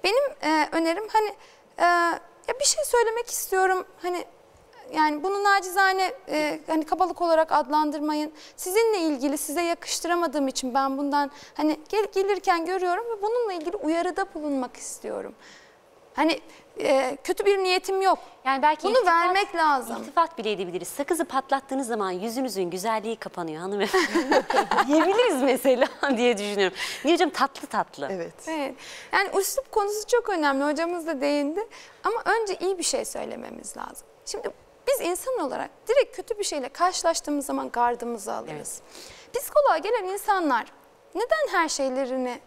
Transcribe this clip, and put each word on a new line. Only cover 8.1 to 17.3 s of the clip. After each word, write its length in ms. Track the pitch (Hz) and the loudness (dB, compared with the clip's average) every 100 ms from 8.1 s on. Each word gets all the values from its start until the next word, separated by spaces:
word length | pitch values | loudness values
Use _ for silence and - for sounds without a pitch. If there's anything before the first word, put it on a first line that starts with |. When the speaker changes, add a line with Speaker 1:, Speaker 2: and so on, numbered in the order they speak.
| 302 302 - - - | -2 -4 -8 -20 -12
Speaker 1:
Sizinle 420 | - 381 453 427 | -2 2 2 2
ilgili 400 | 320 285 277 277 | 0 0 -2 -2
size 240 | - 294 | -4 -2
yakıştıramadığım 880 | 339 339 - - 339 349 339 277 277 | -2 -2 -4 -6 -2 0 0 0 -2
için 260 | 262 262 | -2 -2
ben 240 | 240 269 269 | 0 0 0
bundan 320 | 285 285 285 - - | 0 0 0 -6 -20
hani 260 | - 302 302 - | -2 0 0 -2
gel-, 200 | 415 403 | -2 0
gelirken 520 | 381 392 392 - 339 330 | 0 0 0 2 0 2
görüyorum 380 | 381 359 359 | -2 0 -2
ve 180 | 466 440 | -4 -4
bununla 300 | 403 480 453 | -2 0 -2
ilgili 240 | 359 311 403 | -4 -6 -4
uyarıda 500 | 294 330 349 359 392 | -2 0 0 -2 -4
bulunmak 420 | 330 302 277 247 - | -4 -4 -2 -4 -8
istiyorum. 580 | - - 214 202 196 - - - - _ _ _ - | -14 -12 -8 -8 -8 -14 -20 -20 -20 _ _ _ -14
Hani, 260 | - 311 330 - - - - | 0 2 2 -6 -20 -20 -6
e, 380 | - 269 262 277 | 2 4 2 -4
kötü 220 | - | -4